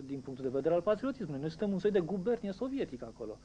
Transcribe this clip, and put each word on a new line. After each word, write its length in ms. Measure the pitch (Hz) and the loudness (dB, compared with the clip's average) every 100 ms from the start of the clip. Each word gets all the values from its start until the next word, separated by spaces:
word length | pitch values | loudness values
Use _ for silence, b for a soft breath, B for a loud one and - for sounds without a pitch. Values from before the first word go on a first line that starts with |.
| 135 | -4
din 140 | 139 | -6
punctul 260 | 131 131 131 | -6 -4 0
de 60 | |
vedere 220 | 135 151 | 2 4
al 80 | 175 | 4
patriotismului. 580 | 190 208 262 269 165 139 | 4 2 0 -2 -4 -2
Noi 100 | 156 | -4
suntem 220 | - 208 | 0 0
un 80 | 190 | 2
soi 120 | 208 | 4
de 80 | 196 | 4
gubernie 520 | 160 196 185 233 196 | 2 0 0 0 -2
sovietică 540 | 190 262 269 175 123 117 | -4 -4 -2 -4 -6 -10
acolo, 320 | 110 107 107 | -10 -10 -10